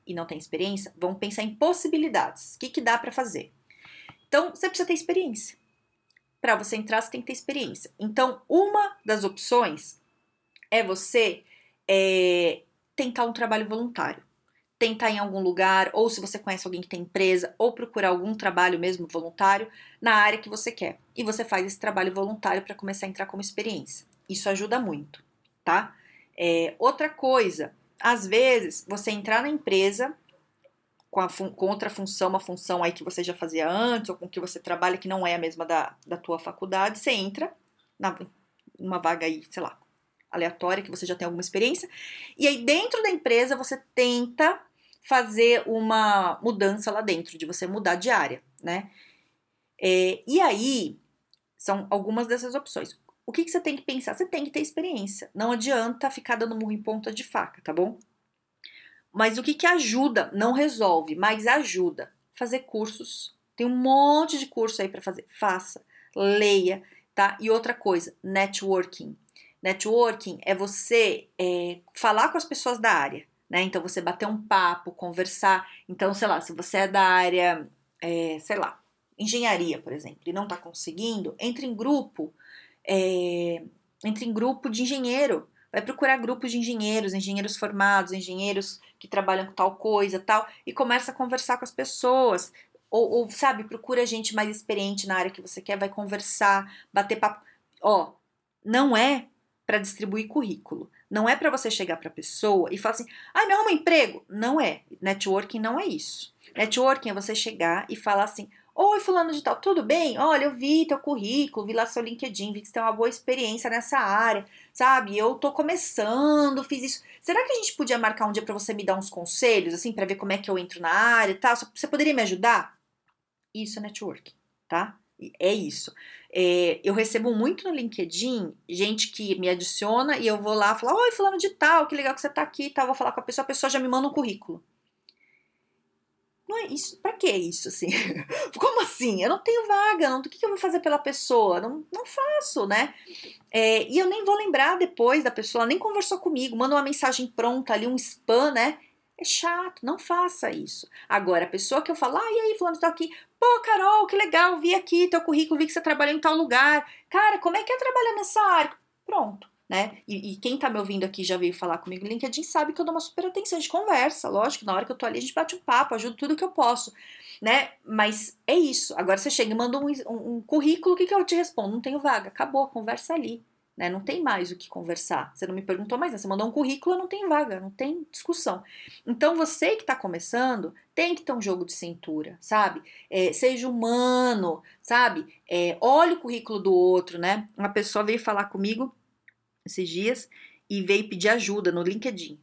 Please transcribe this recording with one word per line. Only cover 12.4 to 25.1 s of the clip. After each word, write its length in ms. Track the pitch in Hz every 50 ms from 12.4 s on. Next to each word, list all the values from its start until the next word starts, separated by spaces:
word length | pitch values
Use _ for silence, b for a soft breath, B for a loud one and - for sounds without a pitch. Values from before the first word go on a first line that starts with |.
| 175 165 - - _ _ _ _ _ _ _
tentar 280 | - 254 247 240 254 233
um 80 | 233
trabalho 360 | 233 233 233 214 220 220 220 202
voluntário. 540 | 220 226 240 240 240 - 147 143 - - _ _ _ _ _ _ _ _ _ _ _ _
Tentar 320 | 233 220 220 220 240 220
em 80 | 214 202
algum 220 | 202 202 190 196
lugar, 500 | 190 180 180 175 190 190 190 190 190 -
ou 180 | - 208 226 226
se 100 | 220 202
você 180 | 190 196 - 208
conhece 280 | - 202 190 185 -
alguém 140 | 185 185 175
que 80 | 180 _
tem 140 | - 175
empresa, 520 | 175 175 _ 196 196 185 185 180 180 - -
ou 160 | _ 220 247
procurar 360 | 233 - 240 226 - 214 196 185
algum 260 | 180 175 180 214 220
trabalho 460 | 214 208 190 175 180 180 180 180 165
mesmo 260 | 175 185 185 175 170
voluntário 640 | 165 - 165 165 165 - - 202 190 196 202 220 220 B B B B B B
na 140 | - 233 220
área 240 | 208 208 214 214 220
que 100 | 220 214
você 240 | 214 214 - 233
quer. 260 | 233 - 247 - - _ _ _ _
E 60 | -
você 220 | 233 214 214 - 226
faz 200 | 226 202 185 185
esse 140 | 196 196 -
trabalho 340 | - 214 196 190 185 190
voluntário 500 | 185 196 196 202 220 214 - 190 180 196
pra 120 | 196 - 202
começar 320 | 196 202 196 196 - -
a 20 | 190
entrar 180 | 185 - 196
como 140 | 196 - 196
experiência. 640 | 196 - - - - 226 202 151 139 - - - - _ _ _ _ -
Isso 200 | 190 190 - 202
ajuda 320 | 196 190 208 202 233 254
muito, 420 | 240 190 156 147 147 -